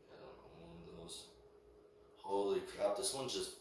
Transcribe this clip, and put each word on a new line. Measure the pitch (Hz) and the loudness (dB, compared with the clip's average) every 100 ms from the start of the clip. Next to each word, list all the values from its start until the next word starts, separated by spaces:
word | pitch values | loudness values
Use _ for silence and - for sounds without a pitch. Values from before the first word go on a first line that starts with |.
| - | -18
I | - | -14
don't | 131 - | -12 -14
know, | - 82 | -16 -14
one | 85 85 | -12 -12
of | 82 85 | -12 -10
those. | 85 - - - - - - - - - - - | -8 -10 -10 -16 -20 -20 -20 -20 -20 -20 -20 -10
Holy | 95 98 101 95 | 2 4 6 4
crap, | - - 101 101 | 2 2 4 4
this | 98 135 | 2 2
one's | 127 | 0
just | 98 92 - | 0 -2 -6